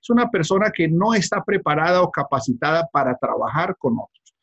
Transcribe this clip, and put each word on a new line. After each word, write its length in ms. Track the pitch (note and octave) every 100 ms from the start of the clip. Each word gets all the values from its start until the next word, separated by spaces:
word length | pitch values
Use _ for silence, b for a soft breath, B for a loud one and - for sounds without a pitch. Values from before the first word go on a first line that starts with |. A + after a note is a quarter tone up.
es 80 | -
una 180 | A#3+ A#3
persona 420 | F#3 D#3 F#3+ G#3+
que 160 | G#3+ D#3+
no 260 | E3 G#3+
está 300 | A3 E3 G3+
preparada 580 | - G3 D#3+ D3+ E3 F3+
o 80 | F3
capacitada 800 | - C#3 C3+ - A#2+ D3 E3 E3
para 240 | D3 C3 A#2+
trabajar 600 | - A2+ A2+ C#3+ F#3+ F#3
con 160 | C3
otros. 400 | A2 G2+ _ _ _